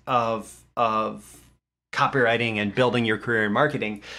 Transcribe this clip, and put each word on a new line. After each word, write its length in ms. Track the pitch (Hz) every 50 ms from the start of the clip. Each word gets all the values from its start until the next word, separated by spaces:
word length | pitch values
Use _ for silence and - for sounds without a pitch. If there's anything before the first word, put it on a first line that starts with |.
| _
of, 560 | 135 127 120 117 113 113 107 104 - - - _ _ _ 123
of 640 | 120 110 110 110 107 107 104 104 - - - - - _ _ _ _ _ _ _ _ _
copywriting 640 | - - 139 - - 135 120 117 117 113 117 113 107
and 180 | 104 104 101 98
building 300 | 127 127 120 117 123 117
your 140 | 110 107 104
career 260 | - 123 117 110 107
in 80 | 104
marketing. 500 | 104 127 147 151 139 113 110 107 107 101 - - -